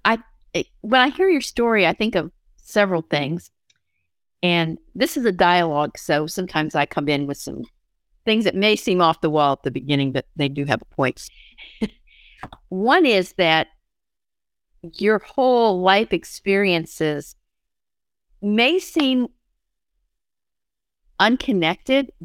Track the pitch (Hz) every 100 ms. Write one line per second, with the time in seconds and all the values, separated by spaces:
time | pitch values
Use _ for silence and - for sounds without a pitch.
0 | - 226 - _ _ 175 - _ 220 254
1 | 254 269 381 311 - - 233 220 170 185
2 | 214 196 160 - _ _ - 220 202 175
3 | 160 147 143 175 - _ _ _ _ _
4 | _ _ _ _ 180 175 160 160 _ 185
5 | 277 - 233 180 175 180 165 147 147 -
6 | - 151 151 - 185 160 151 151 143 -
7 | 147 143 143 139 - - - _ _ _
8 | _ _ - 220 208 185 208 208 - 180
9 | 170 165 160 151 143 135 143 131 127 143
10 | 139 135 - - 143 139 139 117 - -
11 | 131 - - - - - - - 220 -
12 | _ _ - - - - _ 185 220 330
13 | 302 202 185 - 170 160 - _ _ _
14 | _ _ _ _ _ _ _ _ 170 -
15 | 196 214 - - 254 247 226 185 185 196
16 | 226 170 - - - 196 202 170 160 -
17 | 160 147 - - _ _ _ _ _ _
18 | _ _ _ _ 202 208 240 370 - 339
19 | 277 254 240 - _ _ _ _ _ _
20 | _ _ _ _ _ _ _ _ _ _
21 | _ - 214 247 - 202 165 180 - 269
22 | 269 -